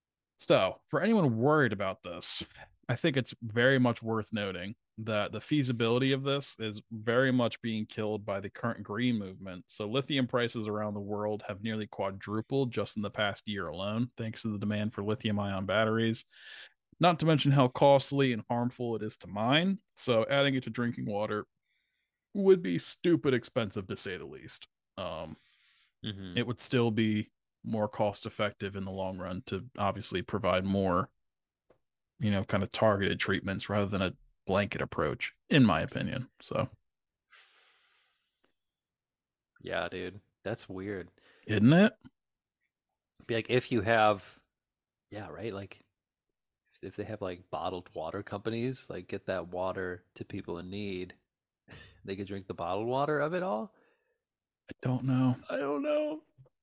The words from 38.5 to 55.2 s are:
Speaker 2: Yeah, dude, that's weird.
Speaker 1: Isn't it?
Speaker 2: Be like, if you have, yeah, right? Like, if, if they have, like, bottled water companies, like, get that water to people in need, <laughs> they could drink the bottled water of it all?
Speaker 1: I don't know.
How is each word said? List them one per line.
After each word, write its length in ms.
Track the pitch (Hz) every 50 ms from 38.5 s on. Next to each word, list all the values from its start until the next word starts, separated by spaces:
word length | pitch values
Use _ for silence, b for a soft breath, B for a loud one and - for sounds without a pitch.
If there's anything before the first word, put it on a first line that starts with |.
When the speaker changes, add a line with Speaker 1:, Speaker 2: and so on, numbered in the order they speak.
| _ _ _ _ _ _ _ _ _ _ _ _ _ _ _ _ _ _ _ _ _ -
Speaker 2:
Yeah, 260 | - - 90 87 87 85
dude, 320 | - 90 87 90 92 101 - _ _ _ -
that's 240 | 95 113 - - -
weird. 420 | 92 95 95 104 101 92 85 - _ _ b b b b b
Speaker 1:
Isn't 260 | b 110 98 107 127
it? 240 | 156 185 208 233 - _ - - _ _ _ _ _ _ _ _ _ _ _ _ _ _ _ _ _ _ _ _ _ - -
Speaker 2:
Be 80 | - 117
like, 160 | 113 110 -
if 200 | 117 127 - -
you 100 | 127 110
have, 560 | 92 117 113 110 107 107 104 95 - - - _ _ _ _ _ _ _ _ _ _ _ _ _ _ _
yeah, 180 | - 107 101 80
right? 260 | 73 85 104 113 95
Like, 300 | 98 98 - - - _ _ _ _ _ _ _ _ _ _ _ _ _ _ _ _ _ _ _ _
if, 80 | - 95
if 60 | -
they 80 | - 101
have, 180 | 104 107 -
like, 280 | 98 92 90 90 - _
bottled 380 | - 78 82 92 92 90 - - -
water 280 | 80 78 82 87 98
companies, 640 | 101 - 104 101 - 113 110 117 120 131 131 - - -
like, 180 | - 92 90 -
get 180 | 104 95 -
that 220 | - 95 90 85 87
water 560 | 90 90 92 92 90 95 92 90 87 87 _ _ -
to 80 | - -
people 340 | - 107 98 - 87 87 87
in 120 | 90 92
need, 440 | 95 104 104 98 92 90 90 90 - _ _ _ _ _ _ _ _ _ _ -
<laughs> 360 | - - - - - _ -
they 120 | 98 98
could 100 | 98 98 92
drink 180 | 101 98 95 -
the 60 | 92
bottled 320 | - 85 87 95 104 113 120
water 320 | 127 135 143 151 151 143
of 140 | 147 156 180
it 80 | 180
all? 320 | 180 190 208 220 226 - _ _ _ _ _ _ _ _ _ _ _ _ _ _ _ _ _ _ _ -
Speaker 1:
I 40 | - _
don't 220 | - 131 127 127 127
know. 320 | 135 127 127